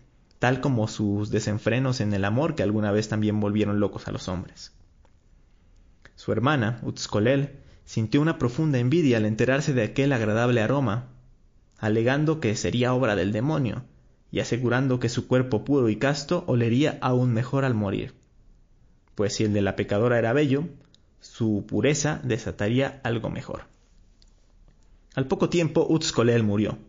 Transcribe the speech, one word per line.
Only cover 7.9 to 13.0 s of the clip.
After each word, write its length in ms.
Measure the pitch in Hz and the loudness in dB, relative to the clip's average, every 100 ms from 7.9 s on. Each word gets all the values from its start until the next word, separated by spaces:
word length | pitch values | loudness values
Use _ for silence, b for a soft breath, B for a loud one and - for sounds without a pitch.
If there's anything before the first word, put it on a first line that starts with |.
| 117 110 139 | -4 0 2
una 160 | 156 160 | 2 0
profunda 400 | 123 160 160 127 | -2 0 0 2
envidia 400 | 123 170 143 113 | 2 4 4 4
al 80 | 107 | 2
enterarse 480 | 110 120 135 156 | 2 2 2 0
de 100 | 127 | 0
aquel 300 | 107 - 139 | 0 0 2
agradable 480 | 127 107 110 120 120 | 2 0 2 2 2
aroma, 460 | 110 139 120 117 - - - - _ _ _ - | 2 0 0 -2 -6 -16 -20 -20 _ _ _ -4
alegando 560 | 110 110 117 139 151 156 | 0 2 2 2 0 0
que 160 | 117 104 | 0 -2
sería 380 | 87 123 123 | -2 0 0
obra 200 | 127 | 2